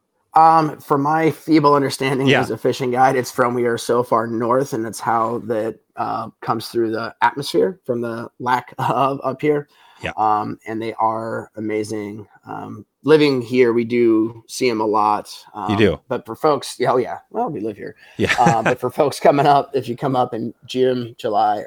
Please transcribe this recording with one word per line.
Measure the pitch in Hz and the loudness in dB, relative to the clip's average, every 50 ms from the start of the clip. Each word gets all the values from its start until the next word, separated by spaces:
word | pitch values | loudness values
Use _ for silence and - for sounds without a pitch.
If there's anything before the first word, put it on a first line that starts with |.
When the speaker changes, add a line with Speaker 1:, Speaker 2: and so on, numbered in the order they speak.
| _ _ _ _ _ _ - | _ _ _ _ _ _ 4
Speaker 1:
Um, | 160 160 160 160 165 156 151 139 - | 6 6 6 6 4 2 0 -4 -6
from | - - 151 139 | -2 0 0 0
my | 139 147 156 160 160 160 | 2 0 2 2 2 0
feeble | - - - - 156 160 147 147 143 | 0 -2 0 2 4 4 6 6 4
understanding | 143 135 131 - - 135 135 143 127 139 135 | 4 2 0 -2 -2 -2 -2 0 0 2 2
Speaker 2:
Yeah. | 135 123 | 2 2
Speaker 1:
as | 110 104 | 0 -2
a | 110 | -4
fishing | 107 - 131 120 - 139 123 | -4 -2 -2 -2 -2 -4 -2
guide, | 120 123 131 135 135 | 2 4 4 4 4
it's | 127 120 - | 2 -2 -2
from | - - 127 120 120 | 0 0 0 0 0
we | 123 123 | 0 0
are | 120 113 117 | 0 -2 -2
so | - - 117 123 120 | -2 0 0 0 2
far | - 127 113 113 117 | 2 0 0 0 0
north, | 117 110 120 117 123 131 143 139 | -4 -2 0 0 2 0 0 -2
and | - 113 110 | -4 -6 -6
it's | 113 101 - | -6 -8 -6
how | - 117 113 113 113 113 120 117 - | -4 -2 0 0 0 -2 -4 -6 -6
that, | 107 120 107 110 113 - - _ _ - | -4 -4 -4 -4 -4 -6 -10 _ _ -10
uh, | - 117 110 110 110 113 110 - _ | -8 -6 -6 -6 -6 -8 -10 -14 _
comes | - - 120 117 - - | -2 -2 -2 -2 -2 -4
through | - 117 117 110 | -2 -2 0 0
the | 110 107 - 107 - - | -2 -4 -6 -8 -4 0
atmosphere | - - - - 147 - - 170 185 190 180 - _ | 0 0 0 -2 -6 -2 0 2 2 0 0 -4 _
from | - 123 117 | -6 -4 -4
the | 117 117 113 117 117 - _ - | -4 -6 -8 -8 -10 -12 _ -8
lack | 123 123 127 123 - - - | -4 -2 -2 -2 -2 -6 -8
<laughs> | - | -4
of | 127 131 127 120 135 135 139 135 - | -2 -2 0 2 0 0 -2 -4 -6
up | 131 127 - | -6 -6 -2
here. | - 151 151 147 143 _ _ _ _ _ _ - | 0 0 0 0 -2 _ _ _ _ _ _ -12
Speaker 2:
Yeah. | - 82 - | -10 -8 -4
Speaker 1:
Um, | - 107 110 107 107 110 113 113 - - | 0 0 2 2 0 -2 -4 -6 -10 -10
and | 107 113 110 | -10 -8 -6
they | 113 113 107 | -6 -6 -4
are | - 110 110 113 113 113 113 113 117 - - - | -2 -2 -2 -2 -2 -6 -6 -8 -8 -8 -10 -10
amazing. | 113 110 107 107 107 107 104 110 107 104 101 104 110 104 - _ _ - | -8 -6 -4 -4 -4 -4 -4 -6 -8 -8 -8 -10 -12 -16 -18 _ _ -16
Um, | 110 107 107 104 107 113 107 101 _ _ _ | -14 -14 -12 -12 -14 -14 -16 -18 _ _ _
living | - 131 156 151 151 147 135 127 | 2 4 6 6 6 4 2 0
here, | 113 107 127 127 127 117 113 | -2 0 4 4 4 4 4
we | 120 117 | 0 0
do | 113 123 120 120 113 113 110 110 117 117 113 - | 0 2 2 4 4 4 4 2 -2 -4 -12 -18
see | - - - 135 123 | -12 -6 -2 -2 0
'em | 117 107 | 0 0
a | 110 | -2
lot. | 107 104 107 104 107 104 101 - - - - - - | 0 2 2 2 2 2 0 -2 -8 -16 -20 -20 -18
Um, | - 104 98 101 | -14 -8 -4 -2
Speaker 2:
You | 104 | 0
do? | 101 110 95 78 - _ - | 2 2 2 2 -2 _ -8
Speaker 1:
but | 127 113 - | -8 -8 -8
for | 110 113 | -10 -6
folks, | - - 156 147 131 - - - - | -2 0 0 0 0 -2 -8 -6 -4
yeah, | 123 135 | -2 0
oh | 120 | 0
yeah, | 127 113 85 85 - - _ | 0 0 -2 -6 -12 -14 _
well, | - 196 240 240 | -6 -6 -4 -4
we | 147 - | -6 -6
live | 104 113 95 | -8 -8 -8
here. | 98 92 - - _ - - - | -10 -12 -14 -16 _ -20 -12 -6
Speaker 2:
Yeah. | - 107 - - - | -2 -2 0 2 4
Speaker 1:
Uh, | 123 117 117 113 | 4 4 4 2
but | 113 135 131 - | 2 0 -2 -2
for | - 123 | -2 -4
folks | - - 156 139 - - | 0 0 0 0 0 2
coming | - 175 147 143 143 | 2 4 4 4 4
up, | 147 143 139 135 - - | 4 4 4 2 0 -4
if | 135 117 117 | -4 -4 -4
you | 117 | -6
come | - 151 139 135 | -6 -4 -2 0
up | 127 123 - | 0 -2 -2
in | - 110 120 120 - _ - | -4 -6 -8 -8 -10 _ -14
June, | - - 127 127 131 127 123 120 113 117 - | -6 -2 0 0 0 0 -2 -6 -10 -10 -8
July, | - 113 104 101 110 107 104 104 - | -6 -2 0 0 2 2 0 -2 -6